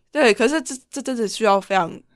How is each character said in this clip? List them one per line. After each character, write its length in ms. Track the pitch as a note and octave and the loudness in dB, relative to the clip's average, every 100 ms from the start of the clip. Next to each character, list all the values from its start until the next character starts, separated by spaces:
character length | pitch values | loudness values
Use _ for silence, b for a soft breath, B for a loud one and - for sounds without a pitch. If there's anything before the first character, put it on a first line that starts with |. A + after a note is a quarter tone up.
| _ | _
对， 220 | D4 B3+ | 2 2
可 140 | G#3 A#3+ | 4 2
是 140 | D#4 | 0
这， 140 | B3+ C4 _ | -6 -12 _
这 100 | C#4 | -8
真 140 | C4 B3 | -6 -4
的 120 | G#3+ | -4
需 160 | - | 0
要 160 | A3 G3 | 2 2
非 160 | - F#3+ | 2 -2
常 160 | E3 - _ | -2 -8 _